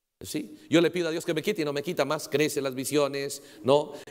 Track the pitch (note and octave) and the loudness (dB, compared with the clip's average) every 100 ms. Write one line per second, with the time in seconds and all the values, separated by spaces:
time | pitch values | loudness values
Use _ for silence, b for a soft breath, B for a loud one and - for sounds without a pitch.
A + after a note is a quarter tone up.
0 | _ _ G2 D3+ - - B E3 E3+ F3+ | _ _ -8 -8 -8 -14 B 4 4 2
1 | E3 E3 E3 D#3 G3+ E3 D3 C#3+ C#3+ E3 | -2 -4 -4 -4 -2 -2 -2 -2 -4 -2
2 | C#3 D3+ - C#3 D#3 C#3+ C#3 C3 B2+ D3 | 0 0 -2 2 2 0 -4 -4 0 2
3 | C#3 C#3 C#3 - B B B2 C#3+ D3+ B | 2 -2 -6 -8 B B 4 4 4 B
4 | B | B